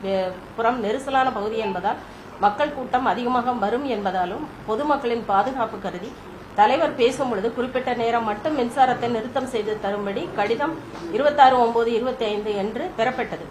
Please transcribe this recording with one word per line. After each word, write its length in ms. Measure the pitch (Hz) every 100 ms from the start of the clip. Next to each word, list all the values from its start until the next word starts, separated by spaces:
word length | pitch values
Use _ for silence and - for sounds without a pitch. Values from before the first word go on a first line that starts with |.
வே-, 280 | 196 190 185 180 - -
புரம் 280 | 226 247
நெரிசலான 480 | 202 254 277 269 262 220
பகுதி 200 | 208 226 214
என்பதால் 300 | 185 196 - - - - -
மக்கள் 340 | 202 214 294 285
கூட்டம் 280 | 233 -
அதிகமாக 480 | 262 - 240 254 240 240
வரும் 260 | 202 240 285
என்பதாலும், 540 | 214 202 185 180 190 302 - -
பொதுமக்களின் 560 | 226 294 269 247 233 202
பாதுகாப்பு 520 | 196 240 262 220 202
கருதி 260 | 196 175 226 - - - -
தலைவர் 420 | - 220 277 320 -
பேசும் 280 | 240 269 262
பொழுது 260 | 208 226
குறிப்பிட்ட 400 | 233 254 254 262
நேரம் 340 | 240 233 233 226
மட்டும் 280 | 208 311 302
மின்சாரத்தை 500 | 240 277 262 240 240
நிறுத்தம் 380 | 233 233 269 254
செய்து 240 | 233 208 214
தரும்படி 440 | 196 202 202 202 339 -
கடிதம் 380 | 208 - 285 156 - - 170
இருபத்தாறு 460 | 208 285 294 262 254 233
ஒன்பது 260 | 233 233
இருபத்தைந்து 640 | 233 254 254 220 208 214 202
என்று 340 | 202 226 359 -
பெறப்பட்டது. 480 | 233 254 208 160 165